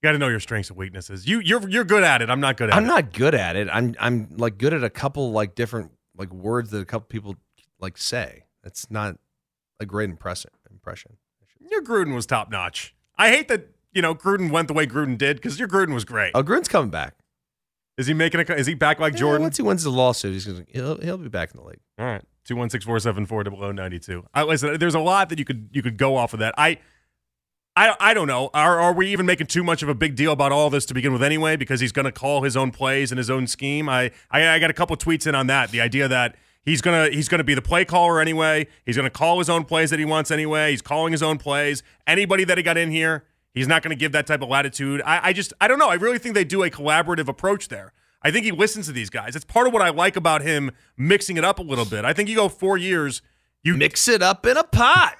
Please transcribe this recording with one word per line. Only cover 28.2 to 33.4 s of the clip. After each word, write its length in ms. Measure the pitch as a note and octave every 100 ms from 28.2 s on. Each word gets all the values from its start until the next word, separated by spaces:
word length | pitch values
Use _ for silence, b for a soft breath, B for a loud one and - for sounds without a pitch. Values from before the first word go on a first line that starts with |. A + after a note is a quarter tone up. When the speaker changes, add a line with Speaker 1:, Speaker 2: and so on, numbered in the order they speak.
| D3+
Speaker 1:
know. 240 | B2 C3+
Are, 280 | D3 D#3 F3
are 120 | F3
we 160 | F3 F#3+
even 140 | G3+ F3+
making 200 | F3+ D#3+
too 160 | F3
much 200 | F3 E3
of 60 | D3
a 60 |
big 220 | C3 D#3+ B2
deal 160 | D3+
about 180 | D3 C#3
all 180 | C#3+ D3+
this 140 | C#3 -
to 80 |
begin 180 | B2+ C3
with 100 | B2+
anyway? 340 | C#3 D#3 D#3 D#3
Because 240 | C3 C3+
he's 120 | B2
gonna 200 | A2 C3+
call 300 | - C3+ C#3+
his 140 | C3+ B2
own 140 | C3
plays 400 | B2 C3+ C#3 C3+
and 60 | B2+
his 120 | A#2
own 160 | C3